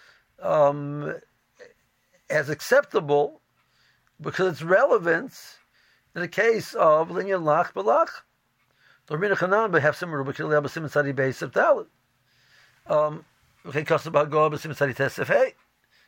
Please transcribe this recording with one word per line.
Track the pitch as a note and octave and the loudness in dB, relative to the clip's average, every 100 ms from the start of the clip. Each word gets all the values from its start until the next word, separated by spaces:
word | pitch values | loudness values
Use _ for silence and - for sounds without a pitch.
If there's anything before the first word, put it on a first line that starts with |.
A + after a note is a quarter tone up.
| _ _ _ _ | _ _ _ _
um, | - D#3 C#3+ D3 C#3+ D3 D3 - _ _ _ _ - _ _ _ _ _ - | -2 2 2 2 -8 -8 -10 -12 _ _ _ _ -20 _ _ _ _ _ -6
as | D3+ C#3+ | -4 -4
acceptable | D3 - C4 D4 G#3 D3 C#3+ G#3 - _ _ _ _ _ _ _ - | -6 2 2 2 -4 0 0 0 -6 _ _ _ _ _ _ _ -14
because | D3+ - F#3 | -8 -2 -2
it's | D3 | -2
relevant | E3 F#3+ C#4+ A#3 E3+ E3 B3 - - - _ _ _ _ _ | 2 4 4 2 2 -2 -4 -16 -20 -20 _ _ _ _ _
in | E3+ | -10
the | F3 | -6
case | F#3+ A3+ A3 - | 0 0 0 -4
of | - E3 D#3 E3+ | 2 4 4 2
Linyan | F3 G3 F#3+ | -4 -4 -2
Lach | D#3 D#3 F#3 | 2 0 0
Balach. | F#3+ G#3 C#4+ E4 - _ _ _ _ _ _ _ _ - | -2 0 2 0 -6 _ _ _ _ _ _ _ _ -10
Dormina | D#3 G3+ | -4 0
Chanan | F#3+ F3+ G#3 A3 | 0 2 2 2
Behefsim | E3 D3 - F3+ | 2 2 0 -6
Merubah | D3 C3+ | -6 -6
Kilei | - D#3 D3+ | -6 0 0
Abasim | C#3+ E3 | 0 -8
Tzadi | D3+ D3 C#3+ | -4 -2 -2
Beis | C3+ C3+ B2 | 0 -2 -2
of | D#3 | -4
Dalit. | F#3+ D4+ B3+ - _ _ _ _ _ _ _ _ _ - | 0 2 2 -2 _ _ _ _ _ _ _ _ _ -2
Um, | D3+ D3+ D#3+ - _ _ _ | 0 0 -4 -18 _ _ _
okay, | - C#3 | -8 -6
Kosev | D#3 D#3 D#3+ | 0 -2 2
Hagoah | D#3 D3 D3+ D3+ | 0 2 2 2
Abasim | D#3 E3 C3+ | 0 -8 -2
Tzadi | C#3+ | -2
Tes | A#2+ C#3 | 0 -2
Sef | - A#2+ | -2 0
Hey. | A3+ C4 - _ _ _ _ | 2 0 -2 _ _ _ _